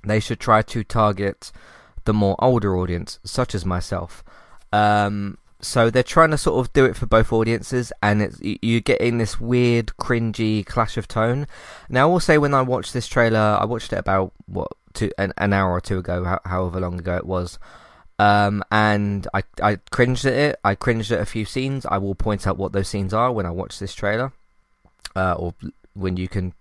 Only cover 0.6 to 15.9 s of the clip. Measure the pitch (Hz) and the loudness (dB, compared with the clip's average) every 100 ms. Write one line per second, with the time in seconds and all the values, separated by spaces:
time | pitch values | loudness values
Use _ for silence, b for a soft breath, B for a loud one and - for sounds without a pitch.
0.6 | - 117 101 117 107 95 98 - - B | 4 -6 -2 2 2 2 -4 -6 -16 B
1.6 | B B B B - 107 98 - 127 123 | B B B B 0 2 2 2 2 2
2.6 | 101 92 90 87 - - - - 123 101 | 2 0 -2 -4 -8 -14 -8 -4 -2 -2
3.6 | 90 90 - 92 87 - - b b b | -2 -4 -4 -6 -8 -14 -20 b b b
4.6 | - 107 107 107 101 104 101 - _ _ | -2 2 4 4 2 -2 -6 -10 _ _
5.6 | - 127 113 127 123 - 160 151 - 123 | -2 2 4 4 2 4 4 4 0 0
6.6 | 120 - 135 - 110 113 110 113 113 117 | 2 4 4 2 2 4 4 2 2 -2
7.6 | - 127 120 - 104 104 104 - - 98 | -2 -4 -4 -2 0 2 0 -4 -8 -4
8.6 | 113 117 104 123 117 117 110 - 113 123 | 0 0 2 2 2 0 -2 -2 0 2
9.6 | 120 117 110 - - 120 113 107 110 110 | 4 2 0 -8 -2 -2 -2 -2 0 0
10.6 | 98 - 113 - - 113 113 123 110 B | -2 -2 -2 -2 -4 -2 0 0 -6 B
11.6 | B B B 127 147 180 - 151 143 139 | B B B 2 4 4 4 4 4 2
12.6 | 131 127 - 123 - - 117 110 107 107 | 2 -2 -2 -6 -2 2 4 4 4 2
13.6 | 110 117 - 95 - 95 95 _ - - | 0 -4 -4 -4 0 0 0 _ -10 -8
14.6 | - - _ - 107 - 98 - 101 98 | -8 -10 _ -4 -4 -2 -4 -2 0 2
15.6 | 95 90 - | 2 0 -2